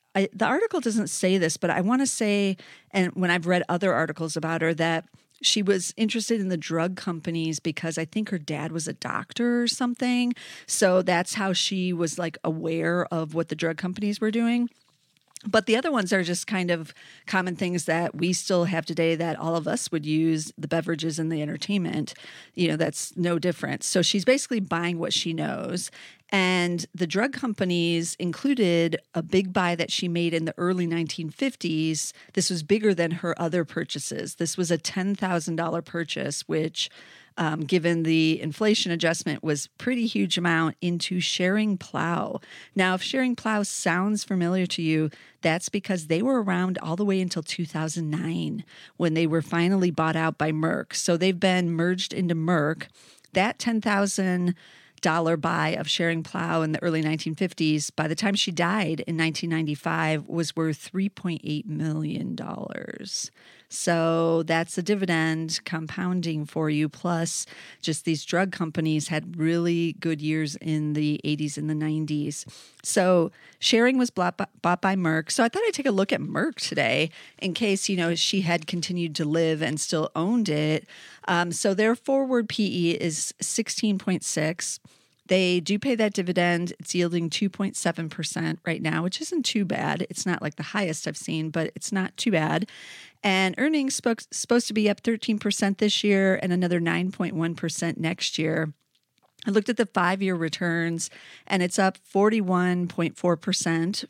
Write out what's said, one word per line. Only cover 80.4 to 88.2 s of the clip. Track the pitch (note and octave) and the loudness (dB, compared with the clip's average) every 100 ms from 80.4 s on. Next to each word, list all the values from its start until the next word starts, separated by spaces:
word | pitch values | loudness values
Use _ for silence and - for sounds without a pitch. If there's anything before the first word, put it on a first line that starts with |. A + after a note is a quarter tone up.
| G3 | 2
it. | D3+ D#3 D#3 - - - - - | 0 2 0 -4 -20 -20 -10 -2
Um, | F3 F3 | 0 0
so | E3 G#3 | 0 0
their | F#3+ A3 | 4 2
forward | B3 - C4+ C4 B3 A3 | 2 2 0 2 0 0
P | - G3+ F3+ E3+ | 0 0 2 0
E | |
is | E3 E3+ D3+ - - | 0 -2 -2 -6 -6
sixteen | - - G#3+ - A3 G3 | -4 -2 -2 0 0 0
point | - F#3 | 0 -2
six. | - - D#3 F3 - - - _ _ _ - | -2 -2 -2 -2 -8 -8 -14 _ _ _ 2
They | F#3+ F3+ F3+ | 4 4 2
do | D#3 - | 2 0
pay | C#4 | 0
that | A#3 G#3+ | 2 2
dividend. | G3 F3+ F3+ F3 E3+ F3 - | 0 0 2 4 2 0 -6
It's | - | -4
yielding | F3+ F3 F3 E3 | 0 2 2 0
two | - G3+ | 0 -2
point | - G3 - | 0 -4 -2
seven | E3+ E3 D#3+ | -2 -2 -6
percent | - | -6